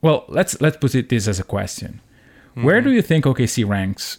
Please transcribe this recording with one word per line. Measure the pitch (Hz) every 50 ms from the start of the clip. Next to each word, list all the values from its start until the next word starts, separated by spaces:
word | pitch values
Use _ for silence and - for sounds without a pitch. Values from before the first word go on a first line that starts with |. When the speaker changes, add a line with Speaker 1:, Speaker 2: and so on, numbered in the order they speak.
Speaker 1:
well, | - 160 151 - - -
let's, | - 143 185 - - -
let's | 139 156 156
put | - - 131 123
it, | 131 - -
this | 127 113 101 107
as | 101 90
a | 95
question. | - - 98 98 95 - - - - - 98 _ _ _ _ _ - _ - - - _
Where | 123 117 139 185 226
Speaker 2:
Mm-hmm. | 247 277
Speaker 1:
do | 262
you | 233
think | - - 160 160 139
O | 147 127
K | - 123
C | 110 - -
ranks | 113 101 101 98 95 95 98 - - - -